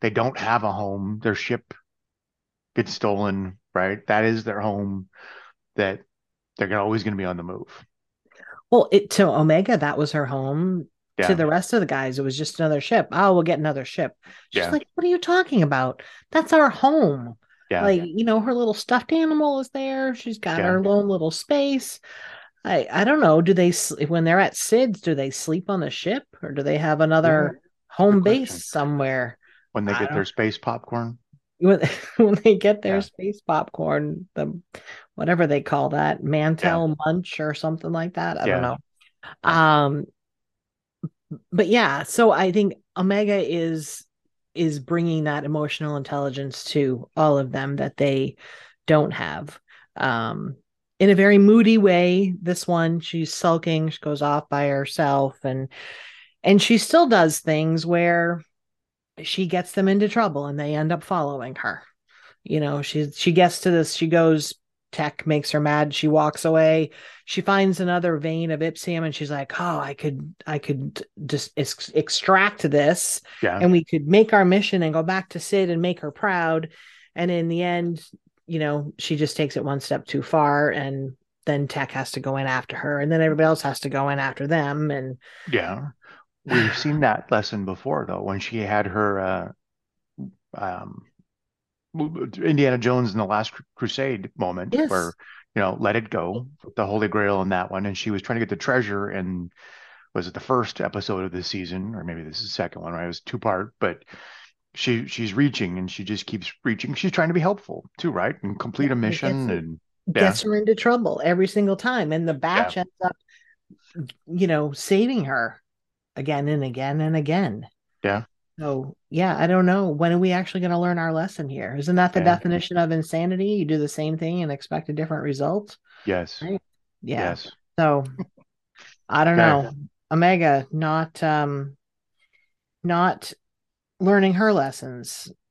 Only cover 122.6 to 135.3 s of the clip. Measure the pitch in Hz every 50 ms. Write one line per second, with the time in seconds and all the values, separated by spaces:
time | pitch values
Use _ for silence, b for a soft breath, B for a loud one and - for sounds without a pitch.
122.6 | 175 - 180 175 170 160 165 160 160 160 - 160 170 180 185 185 196 202 208 202
123.6 | 202 151 156 151 147 147 - - 156 156 160 160 170 160 170 180 170 151 139 139
124.6 | - - 156 160 160 - 151 151 156 160 156 147 - 147 139 135 143 147 175 214
125.6 | 208 208 - _ b b b b b 104 95 90 85 82 - - 151 175 202 -
126.6 | - _ _ _ _ _ _ _ - - 139 117 107 90 87 - - - - _
127.6 | _ _ _ - 165 156 143 139 135 135 131 131 185 - _ _ _ _ _ _
128.6 | _ _ B B B B B B _ - - 147 156 165 170 170 170 160 147 143
129.6 | 135 135 143 143 143 - _ _ _ _ 151 165 170 180 190 175 165 151 139 135
130.6 | 131 - 156 156 160 156 156 160 160 160 - - 170 156 151 151 147 143 143 139
131.6 | 139 139 139 _ _ _ _ _ _ _ _ _ _ _ _ _ _ _ _ _
132.6 | _ _ _ _ - 175 170 170 180 185 - - - - - - _ _ _ _
133.6 | _ _ _ _ _ _ _ _ 185 190 202 202 190 190 180 185 220 220 208 165
134.6 | 135 135 131 - 131 131 123 123 117 - - - - -